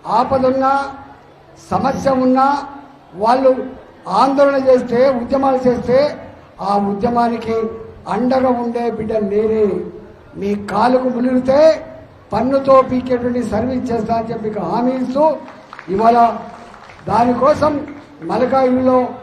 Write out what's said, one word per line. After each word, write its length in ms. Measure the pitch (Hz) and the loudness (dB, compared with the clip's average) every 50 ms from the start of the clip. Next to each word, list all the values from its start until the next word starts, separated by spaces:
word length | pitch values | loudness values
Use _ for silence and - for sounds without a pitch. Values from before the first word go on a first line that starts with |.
| - 160 196 | -4 0 0
ఆపదున్నా, 560 | 226 254 247 269 262 254 254 262 269 262 269 277 277 277 - - - - - - - - - - - - - - - - - | 0 0 0 0 0 2 0 0 2 0 0 0 0 -2 -6 -12 -16 -20 -20 -20 -20 -20 -20 -20 -20 -20 -20 -20 -20 -10 -6
సమస్య 400 | - 196 220 262 269 269 - 269 269 254 254 | -4 -2 -2 -2 -2 0 0 0 0 2 2
ఉన్నా, 220 | 254 254 262 269 277 285 285 - - - - - - - - - - 156 180 208 | 2 4 4 2 2 0 -2 -6 -12 -16 -18 -20 -20 -20 -20 -20 -20 -8 -2 0
వాళ్ళు 280 | 233 247 269 269 262 262 247 - - - - - - - - - 170 185 208 | 2 2 4 4 2 2 2 -4 -10 -14 -16 -20 -20 -20 -18 -8 -2 2 2
ఆందోళన 380 | 247 277 269 277 277 277 277 269 262 | 2 2 4 4 4 4 4 2 4
చేస్తే, 320 | 262 254 254 - - 240 240 262 277 262 233 | 4 4 4 2 0 2 2 2 2 2 -2
ఉద్యమాలు 380 | 240 - 269 269 277 269 262 254 254 | -4 -2 -2 0 2 0 0 2 0
చేస్తే, 300 | 247 240 - - 233 247 269 294 294 - - - - - - - - - - 185 | 0 0 0 -2 0 2 2 2 0 -4 -8 -16 -18 -20 -20 -20 -20 -16 -8 -4
ఆ 40 | 196 202 202 202 196 | -2 0 0 0 -2
ఉద్యమానికి 680 | 202 - 240 240 240 240 233 233 240 - - 226 226 220 214 220 - - - - - - - - 185 | -2 -2 -2 0 0 0 0 0 -2 -4 -4 -4 -4 -2 -4 -4 -8 -12 -16 -18 -20 -16 -10 -6 -4
అండగా 380 | 220 247 254 262 262 254 262 240 240 240 | -2 0 0 0 2 2 0 0 -2 -4
ఉండే 220 | 233 233 240 240 233 - | -6 -4 -4 -4 -4 -4
బిడ్డ 140 | 220 220 208 220 214 208 196 | -6 -6 -4 -4 -4 -2 0
నేనే. 340 | 202 208 220 214 220 220 214 190 175 170 - - - - - - - - - - - 160 | -2 0 0 0 0 0 0 0 0 -4 -8 -10 -14 -18 -20 -20 -20 -20 -20 -20 -12 -8
మీ 120 | 190 202 208 208 202 196 | -4 -4 -4 -4 -6 -4
కాలుకు 360 | 185 208 226 254 254 254 254 254 226 | -2 0 2 2 2 2 0 -2 -2
మునిగితే 440 | 233 247 262 254 254 254 262 262 294 311 320 311 - - - - - - - - - - - 208 | -2 -2 0 0 0 0 2 4 6 6 6 4 2 -6 -16 -18 -20 -20 -20 -20 -20 -12 -6 -4
పన్నుతో 420 | 214 240 262 277 269 269 269 269 262 247 208 | -2 -2 0 0 0 4 6 6 6 6 4
పీకేటువంటి 500 | 247 254 247 254 254 240 240 247 240 247 220 208 | -2 -4 -2 -2 -2 -2 -2 -2 -2 -4 -4 -2
సర్వీస్ 380 | 202 - 240 262 262 240 214 - | -4 -2 -2 -2 -4 -4 -4 -2
చేస్తా 220 | 233 233 208 226 226 | -4 -4 -2 -2 -2
అని 140 | 226 220 226 | -2 -2 -4
చెప్పి 160 | 226 214 214 | -8 -6 -6
మీకు 140 | 214 208 202 170 165 | -6 -6 -4 -4 -2
హామీ 240 | 202 233 247 254 262 262 | -2 0 0 0 0 -2
ఇస్తూ, 220 | 247 220 254 277 302 320 277 - - - - - - - - - - 160 190 | -4 -2 0 2 2 2 2 -2 -8 -16 -20 -20 -20 -20 -20 -18 -8 -4 -2
ఇవాళ 220 | 202 226 233 240 240 233 226 214 - - - - - - - - - - - - - - 175 | 2 4 4 6 6 4 4 2 -4 -12 -14 -16 -18 -20 -20 -20 -20 -20 -20 -20 -14 -6 -2
దానికోసం 640 | 196 220 240 254 247 214 247 294 302 - 285 302 302 277 - - - - - - - - 160 165 | 2 2 2 2 2 2 2 2 2 4 2 0 0 -2 -6 -10 -14 -18 -20 -20 -20 -14 -8 -6
మలకాయిలో 680 | 190 220 254 - 262 269 262 254 254 254 254 254 254 254 247 247 - - | -2 0 0 2 2 2 2 2 2 2 2 2 2 2 0 -2 -8 -14